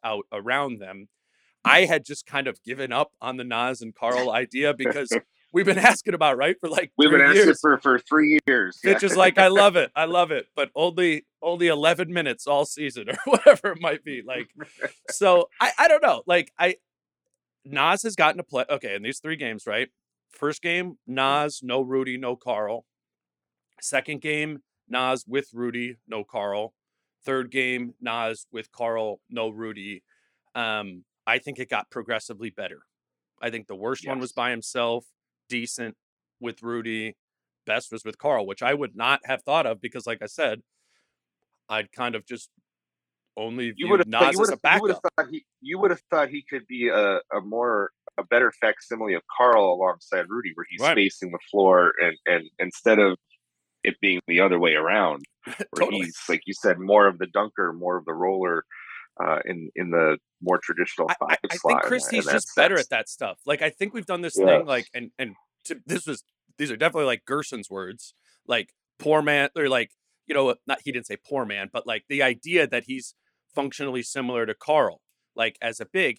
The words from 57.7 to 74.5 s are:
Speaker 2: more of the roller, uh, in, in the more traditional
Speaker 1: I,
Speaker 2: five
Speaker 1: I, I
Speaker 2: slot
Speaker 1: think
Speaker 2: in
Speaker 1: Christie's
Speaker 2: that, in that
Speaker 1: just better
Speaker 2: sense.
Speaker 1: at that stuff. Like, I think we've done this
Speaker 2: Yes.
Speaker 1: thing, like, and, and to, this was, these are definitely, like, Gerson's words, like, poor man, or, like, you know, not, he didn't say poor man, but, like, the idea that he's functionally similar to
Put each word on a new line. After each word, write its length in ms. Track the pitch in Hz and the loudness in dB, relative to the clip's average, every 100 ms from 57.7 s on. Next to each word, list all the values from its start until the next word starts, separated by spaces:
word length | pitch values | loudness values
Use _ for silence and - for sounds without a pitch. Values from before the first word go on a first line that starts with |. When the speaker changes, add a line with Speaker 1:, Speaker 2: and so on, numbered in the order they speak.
Speaker 2:
more 260 | 85 90 90 | -4 -4 -4
of 80 | 80 | -4
the 80 | |
roller, 520 | 80 92 95 90 82 - - - - - - | -4 -2 0 -2 -4 -6 -16 -20 -20 -16 -6
uh, 160 | 82 78 - | -2 -2 -4
in, 240 | 87 80 - | -10 -10 -8
in 160 | 90 | -2
the 260 | 85 80 76 _ _ | 2 2 0 _ _
more 160 | 90 90 | -2 -2
traditional 460 | - 87 87 - 85 | -2 -4 -4 -2 -2
Speaker 1:
I, 60 | 180 | -2
Speaker 2:
five 220 | 151 170 | 0 -2
Speaker 1:
I, 40 | - | -2
I 40 | 175 | -2
Speaker 2:
slot 180 | - | 0
Speaker 1:
think 100 | 69 | 2
Speaker 2:
in 40 | - | 0
Speaker 1:
Christie's 380 | 254 - 226 143 | -2 -2 -4 0
Speaker 2:
that, 60 | |
in 20 | - | -2
that 60 | |
Speaker 1:
just 140 | - - | -2 2
better 220 | 160 180 | 2 2
Speaker 2:
sense. 100 | - | -2
Speaker 1:
at 20 | |
that 200 | 117 - | -4 -6
stuff. 280 | - 110 90 139 | -10 -10 -8 -6
Like, 160 | 151 | -2
I 80 | 156 | -2
think 240 | - 202 | -4 -8
we've 120 | 220 185 | -8 -8
done 160 | 175 | -6
this 140 | 170 196 | -4 2
Speaker 2:
Yes. 100 | 190 | 4
Speaker 1:
thing, 180 | 165 156 | 4 2
like, 220 | 127 - | -4 -4
and, 180 | 123 120 - | -12 -12 -10
and 180 | 120 98 _ _ - | -10 -12 _ _ -14
to, 140 | 226 - | -12 -8
this 200 | 175 156 | -8 -6
was, 180 | 127 - _ _ - | -10 -12 _ _ -8
these 140 | 147 | -6
are 60 | 110 | 0
definitely, 280 | 160 160 135 | 0 0 -2
like, 180 | 117 - | -2 -4
Gerson's 440 | 143 - 120 98 | -6 -6 -12 -12
words, 440 | 95 92 113 - _ _ _ - | -12 -12 -14 -20 _ _ _ -4
like, 260 | 117 113 _ _ - | -2 -2 _ _ -6
poor 240 | 147 156 | 2 2
man, 280 | 147 143 143 165 | 4 2 0 0
or, 140 | 143 | 0
like, 220 | 127 113 _ _ _ - | 0 -2 _ _ _ -4
you 60 | 143 | 0
know, 200 | 131 120 - | 2 0 -4
not, 120 | - | -6
he 80 | 143 | -6
didn't 160 | 123 110 | -10 -8
say 80 | 101 - | -14 -8
poor 200 | 139 107 | -6 -6
man, 240 | 101 98 | -8 -8
but, 160 | 117 123 | -8 -6
like, 160 | 110 - | -8 -4
the 120 | 143 | 0
idea 460 | 131 120 160 170 139 | 0 -2 0 0 2
that 160 | 120 - | -2 -6
he's 280 | 131 - _ _ _ _ 147 | -12 -12 _ _ _ _ -6
functionally 460 | 139 - 143 127 | -6 -6 -8 -6
similar 420 | 113 139 123 120 | -8 -6 -4 -4
to 80 | 110 | -4